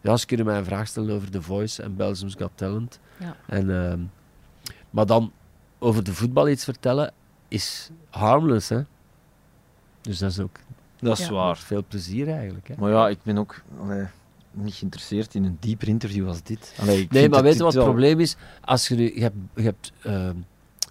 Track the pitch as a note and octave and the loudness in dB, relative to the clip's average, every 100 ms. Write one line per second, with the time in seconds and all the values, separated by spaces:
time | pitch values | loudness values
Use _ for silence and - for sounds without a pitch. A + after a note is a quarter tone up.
0 | - A#2 - A#2+ A2 G#2 F#2 G2 G#2+ - | 2 0 2 -2 0 -2 -2 -4 -6 -6
1 | A2 G#2 G2 F#2+ E2 G2 A2 - G#2+ F#2+ | -4 -4 -6 -8 -6 -4 -4 -8 -10 -4
2 | G2 F#2+ G2 F#2+ F#2+ - F#2+ G#2 A#2+ - | -4 -4 -8 -8 -10 -6 -6 -6 -8 -12
3 | _ - F3 - - G2+ F#2+ F#2 F2+ F2 | _ -14 -14 -14 -6 -2 -2 -2 -2 -4
4 | F2+ - _ _ _ _ - - - G#2 | -8 -12 _ _ _ _ -20 -20 -8 -2
5 | G#2 A#2 A2+ _ _ _ _ _ A#2+ A2 | 4 4 2 _ _ _ _ _ 0 0
6 | G2 F2+ A#2+ C3 D3 C#3+ - B2+ B2+ C3 | 0 -2 0 2 2 2 -4 -4 -2 0
7 | D3 - _ _ _ G#2 - - - D#3+ | -2 -6 _ _ _ -6 -6 -10 -16 -20
8 | - - G#2+ C3+ D#3+ A2+ - A2+ C#3+ _ | -16 -2 4 4 4 2 0 -4 -4 _
9 | _ _ _ _ _ _ _ _ _ _ | _ _ _ _ _ _ _ _ _ _
10 | - F#2 G2 F#2 F#2+ - - - _ _ | -10 -4 -4 -4 -8 -10 -20 -20 _ _
11 | A#2+ A2+ F3 G2 F#2 E2+ - G#2 G2 G#2 | -2 -2 -2 0 0 -2 -4 -6 -4 -8
12 | E2+ G#2 D3 D#3 G#2 F#2 - - G2+ A2 | -6 -6 -4 -6 -8 -12 -14 -4 2 4
13 | A2 G#2 - G#2 G#2 - - - G2+ G2+ | 4 2 -2 -2 -2 -8 -20 -12 -8 -6
14 | F#2+ - _ _ _ G2+ G2+ G2 F#2+ - | -8 -12 _ _ _ -10 -10 -8 -10 -10
15 | - G#2 A2 G#2 F#2+ F2 A2 A2 - A2+ | -6 -6 -4 -2 -2 -2 -4 -4 0 -2
16 | A2 G2+ F#2 E2+ - A2 - - G2+ G2 | -2 -4 -4 -6 -8 -10 -10 -4 2 2
17 | F#2 C3 D3 C#3+ C3+ D#3 E3+ C3 A#2+ A#2+ | 4 6 8 8 6 6 4 6 4 6
18 | C#3 D#3+ E3 - - - - B2+ - A#2+ | 4 6 2 -2 -16 -16 0 0 2 2
19 | A#2 - A2+ G2+ F#2 - A2 G2 - - | 2 2 -2 -2 -12 -2 -2 -2 -12 -12
20 | - G2 F#2 F2 F2 _ _ _ - | -6 -2 -2 -6 -10 _ _ _ -10